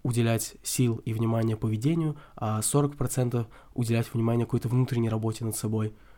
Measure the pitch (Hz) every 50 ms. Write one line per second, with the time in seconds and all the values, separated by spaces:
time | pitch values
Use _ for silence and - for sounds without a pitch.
0 | - 127 113 117 117 117 117 113 - - - - - - - - 127 117 113 -
1 | - - 110 110 113 113 113 113 110 110 110 110 - 110 107 107 113 147 165 170
2 | 160 156 143 - - - - - 120 107 107 110 107 - - 143 143 143 143 -
3 | 131 123 - 131 127 123 127 120 113 - - - - - - - 120 113 117 113
4 | 113 - - 117 113 117 117 117 117 - - 117 - 117 123 127 131 123 120 120
5 | 113 113 110 110 107 113 110 - 113 110 107 - - 107 110 110 110 110 - -
6 | - - -